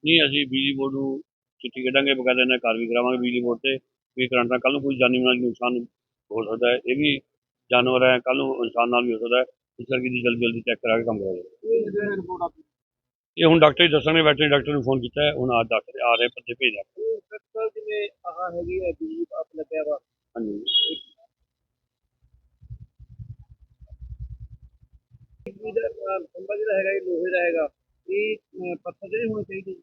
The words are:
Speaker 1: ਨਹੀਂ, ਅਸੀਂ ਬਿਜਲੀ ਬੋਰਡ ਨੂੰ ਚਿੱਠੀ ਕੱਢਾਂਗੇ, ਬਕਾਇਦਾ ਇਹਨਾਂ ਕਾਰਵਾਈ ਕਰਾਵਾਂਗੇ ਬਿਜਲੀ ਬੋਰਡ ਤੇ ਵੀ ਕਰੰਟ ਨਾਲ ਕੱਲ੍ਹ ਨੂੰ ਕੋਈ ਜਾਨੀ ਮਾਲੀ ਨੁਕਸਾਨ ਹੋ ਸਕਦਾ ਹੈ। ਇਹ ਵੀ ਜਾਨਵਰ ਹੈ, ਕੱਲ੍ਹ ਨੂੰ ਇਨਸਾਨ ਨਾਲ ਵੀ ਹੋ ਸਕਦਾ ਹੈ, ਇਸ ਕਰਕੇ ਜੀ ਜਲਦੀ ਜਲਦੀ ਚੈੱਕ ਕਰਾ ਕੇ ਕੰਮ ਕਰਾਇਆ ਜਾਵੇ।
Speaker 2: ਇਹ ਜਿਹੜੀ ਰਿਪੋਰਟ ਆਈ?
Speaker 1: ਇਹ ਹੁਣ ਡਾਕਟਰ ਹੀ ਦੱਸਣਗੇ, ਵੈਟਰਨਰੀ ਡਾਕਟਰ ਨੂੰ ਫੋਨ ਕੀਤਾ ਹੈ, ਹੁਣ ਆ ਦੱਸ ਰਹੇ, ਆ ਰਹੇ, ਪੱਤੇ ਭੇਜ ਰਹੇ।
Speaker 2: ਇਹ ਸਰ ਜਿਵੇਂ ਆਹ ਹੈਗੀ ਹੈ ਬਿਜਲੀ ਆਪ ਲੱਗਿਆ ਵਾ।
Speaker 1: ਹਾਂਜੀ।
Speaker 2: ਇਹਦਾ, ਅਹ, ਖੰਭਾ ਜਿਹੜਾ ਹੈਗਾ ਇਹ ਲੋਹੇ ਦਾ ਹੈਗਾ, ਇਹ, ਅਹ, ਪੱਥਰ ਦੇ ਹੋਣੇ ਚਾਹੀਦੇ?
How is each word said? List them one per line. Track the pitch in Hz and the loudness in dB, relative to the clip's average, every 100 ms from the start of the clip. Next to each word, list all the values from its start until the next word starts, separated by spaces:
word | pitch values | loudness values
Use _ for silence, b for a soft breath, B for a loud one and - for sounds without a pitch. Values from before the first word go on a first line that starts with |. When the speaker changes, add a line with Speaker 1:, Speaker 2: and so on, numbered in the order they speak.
Speaker 1:
ਨਹੀਂ, | 151 165 143 | 6 4 4
ਅਸੀਂ | 143 139 | 0 -2
ਬਿਜਲੀ | 131 135 135 | 0 0 0
ਬੋਰਡ | 135 | -2
ਨੂੰ | 135 135 135 - _ _ _ | -2 -4 -6 -10 _ _ _
ਚਿੱਠੀ | 123 127 | -12 -4
ਕੱਢਾਂਗੇ, | 127 135 139 | 0 2 2
ਬਕਾਇਦਾ | 135 127 127 | 2 2 2
ਇਹਨਾਂ | 127 127 | 4 2
ਕਾਰਵਾਈ | 117 113 117 | 2 -2 0
ਕਰਾਵਾਂਗੇ | 120 123 127 | 0 2 0
ਬਿਜਲੀ | 123 120 | 0 -2
ਬੋਰਡ | 120 117 | -2 -2
ਤੇ | 135 135 _ _ _ - | -2 -4 _ _ _ -4
ਵੀ | 127 | 0
ਕਰੰਟ | 127 120 | 0 2
ਨਾਲ | 123 | 2
ਕੱਲ੍ਹ | 131 | 0
ਨੂੰ | 143 | 0
ਕੋਈ | 139 131 | -2 2
ਜਾਨੀ | 123 127 | 2 4
ਮਾਲੀ | 127 123 | 2 2
ਨੁਕਸਾਨ | 123 110 120 123 120 _ _ _ _ | 0 -2 -2 -2 -6 _ _ _ _
ਹੋ | 107 | -6
ਸਕਦਾ | 107 110 120 | -4 0 2
ਹੈ। | 123 | 2
ਇਹ | 117 131 | 0 0
ਵੀ | 147 139 _ _ _ _ _ | 2 0 _ _ _ _ _
ਜਾਨਵਰ | 123 123 127 | 2 4 4
ਹੈ, | 127 127 | 6 4
ਕੱਲ੍ਹ | 123 131 | 2 -2
ਨੂੰ | 135 131 | -2 -2
ਇਨਸਾਨ | 117 113 120 | -2 0 2
ਨਾਲ | 123 | 2
ਵੀ | 123 | 0
ਹੋ | 110 | -2
ਸਕਦਾ | 117 123 | 0 0
ਹੈ, | 127 _ _ _ | 0 _ _ _
ਇਸ | 123 | -4
ਕਰਕੇ | 131 127 | -2 -2
ਜੀ | 123 | -2
ਜਲਦੀ | 120 117 | 0 0
ਜਲਦੀ | 117 117 | 0 -2
ਚੈੱਕ | 113 113 | -4 -4
ਕਰਾ | 117 113 | 2 0
ਕੇ | |
ਕੰਮ | 117 110 | 2 -2
ਕਰਾਇਆ | 95 90 | -4 -6
ਜਾਵੇ। | 90 _ 214 226 | -10 _ 0 0
Speaker 2:
ਇਹ | |
ਜਿਹੜੀ | 415 403 415 403 | 0 -2 -4 -4
ਰਿਪੋਰਟ | 349 359 | -6 -6
ਆਈ? | 349 _ _ _ _ _ _ _ _ - | -6 _ _ _ _ _ _ _ _ 2
Speaker 1:
ਇਹ | 165 | 6
ਹੁਣ | 165 | 8
ਡਾਕਟਰ | 151 131 | 8 6
ਹੀ | 175 | 4
ਦੱਸਣਗੇ, | 147 139 165 | 4 4 4
ਵੈਟਰਨਰੀ | 151 139 151 | 4 4 4
ਡਾਕਟਰ | 143 139 | 4 2
ਨੂੰ | 147 | -2
ਫੋਨ | 123 135 | 2 0
ਕੀਤਾ | 120 - | 0 0
ਹੈ, | 147 | 0
ਹੁਣ | 147 127 | 0 0
ਆ | 117 | 2
ਦੱਸ | 113 113 - | 2 0 -2
ਰਹੇ, | - 123 | -2 2
ਆ | |
ਰਹੇ, | 117 120 | 4 2
ਪੱਤੇ | 120 - | -2 -12
ਭੇਜ | 120 131 | -4 -4
ਰਹੇ। | 101 - - 440 | -4 -12 -8 -4
Speaker 2:
ਇਹ | 440 _ 427 | -6 _ -20
ਸਰ | _ 440 220 | _ -8 -8
ਜਿਵੇਂ | 220 214 208 208 _ - | -8 -8 -6 -6 _ -14
ਆਹ | 170 359 175 | -8 -8 -6
ਹੈਗੀ | - 381 | -6 -4
ਹੈ | 359 | -4
ਬਿਜਲੀ | 339 320 320 339 605 | -6 -8 -8 -8 -8
ਆਪ | - 311 | -10 -12
ਲੱਗਿਆ | - 156 | -8 -6
ਵਾ। | 151 143 _ _ _ | -4 -6 _ _ _
Speaker 1:
ਹਾਂਜੀ। | 120 110 101 - - - 160 - _ _ _ _ _ _ _ _ _ _ _ _ _ _ _ - - - _ - - - - - - - _ - - - - - - - - - _ _ _ _ - _ _ - | -10 -8 -8 -4 0 0 -4 -14 _ _ _ _ _ _ _ _ _ _ _ _ _ _ _ -18 -18 -18 _ -20 -18 -16 -16 -20 -20 -20 _ -20 -18 -16 -12 -12 -14 -16 -20 -20 _ _ _ _ -20 _ _ -16
Speaker 2:
ਇਹਦਾ, | 196 220 - - | -14 -6 -4 -6
ਅਹ, | - - 190 | -8 -8 -8
ਖੰਭਾ | 320 180 190 208 | -8 -16 -10 -6
ਜਿਹੜਾ | 214 196 | -2 -2
ਹੈਗਾ | 190 | 0
ਇਹ | 196 | -4
ਲੋਹੇ | 185 175 180 | -4 -4 -2
ਦਾ | 180 175 | -2 0
ਹੈਗਾ, | 165 151 _ _ _ - | -2 -4 _ _ _ -8
ਇਹ, | 196 214 214 | -4 -4 -6
ਅਹ, | _ 185 180 175 | _ -12 -10 -10
ਪੱਥਰ | 175 170 190 | -12 -14 -10
ਦੇ | 214 233 | -6 -4
ਹੋਣੇ | 214 | -6
ਚਾਹੀਦੇ? | - 190 190 185 | -8 -10 -12 -16